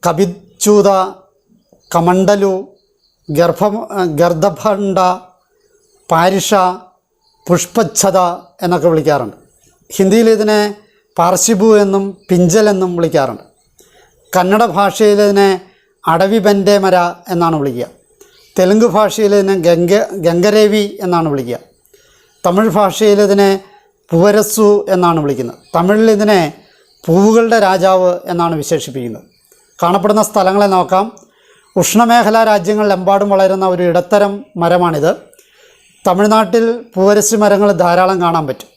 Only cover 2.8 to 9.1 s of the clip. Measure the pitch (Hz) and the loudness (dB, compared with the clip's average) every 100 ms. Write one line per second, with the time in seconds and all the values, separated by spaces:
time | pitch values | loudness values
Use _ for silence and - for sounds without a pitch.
2.8 | _ _ _ _ - 147 170 156 208 208 | _ _ _ _ -8 -2 0 0 -2 -4
3.8 | - 202 180 147 170 170 196 170 214 202 | -8 -6 -4 0 0 0 -2 -2 -4 -4
4.8 | 202 190 180 185 - _ _ _ _ _ | -2 0 -2 -2 -10 _ _ _ _ _
5.8 | _ _ _ 165 180 190 180 208 180 185 | _ _ _ 0 0 -2 0 0 0 -4
6.8 | - _ _ _ _ _ - 170 - - | -14 _ _ _ _ _ -4 -4 -2 -4
7.8 | 175 - 196 185 180 175 - _ 180 170 | -4 -2 0 0 -2 -4 -14 _ -4 0
8.8 | 160 160 151 | 0 0 0